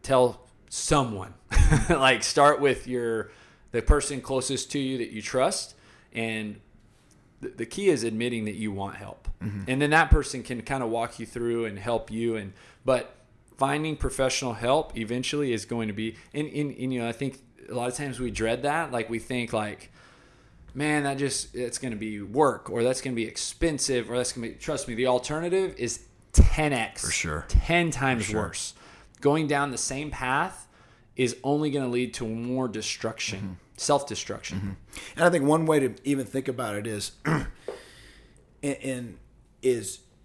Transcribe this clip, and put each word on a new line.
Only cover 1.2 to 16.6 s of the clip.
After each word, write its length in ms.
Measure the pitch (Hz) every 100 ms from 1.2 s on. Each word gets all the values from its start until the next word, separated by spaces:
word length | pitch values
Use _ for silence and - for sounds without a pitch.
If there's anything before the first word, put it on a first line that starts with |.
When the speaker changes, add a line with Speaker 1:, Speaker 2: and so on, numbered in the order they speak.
| 92 -
Speaker 1:
<laughs> 40 | - - - 151 -
Like, 340 | 160 135 120
start 380 | - - 143 143
with 260 | 143 123 123
your, 440 | 123 117 113 104 - - _ -
the 100 | 120
person 400 | - 147 - 139
closest 500 | - 131 - 131 -
to 60 | 143
you 200 | 131 131
that 100 | 113
you 140 | 107
trust, 500 | - 131 147 - - - - - _
and 460 | 113 113 110 107 101 _ - _ _ _ _ _ _
the, 80 | 135
the 160 | - 113
key 220 | - 202
is 140 | 139
admitting 420 | 113 110 120 117 107
that 80 | 98
you 160 | 107
want 260 | 98 98 95
help. 300 | 101 - - -
Speaker 2:
Mm-hmm. 220 | 107 101 101
Speaker 1:
And 140 | 131
then 80 | 147
that 220 | 156 156
person 320 | 156 135 127
can 180 | - 120
kinda 240 | - 139 117
walk 340 | 117 113 -
you 60 | 113
through 400 | 123 117 117 113
and 140 | 98
help 320 | 107 113 113
you. 240 | 110 117 110
And, 180 | 98 - - - 131
but 300 | 127 - - _ _ _ -
finding 380 | 135 147 156 147
professional 560 | 135 - 131 - 127
help 420 | 107 117 147 - 113
eventually 540 | 110 123 127 147 139
is 140 | 113 104
going 220 | 117 110
to 80 | 101
be, 200 | 110 110 -
and, 140 | 143 151
and, 240 | 147